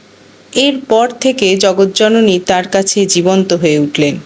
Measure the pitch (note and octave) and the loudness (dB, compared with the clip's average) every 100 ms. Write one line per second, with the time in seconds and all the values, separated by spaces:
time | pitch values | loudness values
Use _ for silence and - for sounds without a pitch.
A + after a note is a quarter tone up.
0 | - - - - - - C#4 C4+ - A3 | -20 -20 -20 -20 -8 -2 0 -2 0 0
1 | B3 A#3+ C4 B3+ G3 F#3+ G3 F#3+ G3 G3 | 0 -2 -2 0 0 2 0 2 0 2
2 | G#3+ A3+ A3 F3+ F3+ F3+ F3+ G3 G3 G#3 | 2 2 2 0 0 -2 -2 -2 -2 -2
3 | F#3+ F3 F3 F#3+ F#3+ F3 E3 D3+ D3 - | 0 0 0 0 0 0 0 0 -2 -2
4 | D3 C#3+ | -2 -4